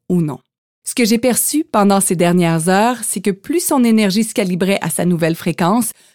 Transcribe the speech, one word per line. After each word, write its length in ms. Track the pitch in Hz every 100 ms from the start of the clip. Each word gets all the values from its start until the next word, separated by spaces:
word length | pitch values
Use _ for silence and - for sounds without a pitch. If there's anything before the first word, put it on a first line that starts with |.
| _
ou 100 | 180
non. 200 | 156 127 _ _ _ _
Ce 120 | -
que 100 | -
j'ai 140 | 233 233
perçu 440 | 254 226 - 294
pendant 380 | 330 220 202 196
ces 160 | 190 170
dernières 520 | 170 180 170 165 160
heures, 280 | 190 226 247
c'est 180 | 220 208
que 100 | 202
plus 340 | 196 - 320
son 200 | - 285
énergie 400 | 233 220 208 185
se 100 | 226
calibrait 440 | - 196 180 185 196
à 100 | 170
sa 140 | -
nouvelle 320 | 175 170 160 165
fréquence, 560 | - 156 170 220 233 - _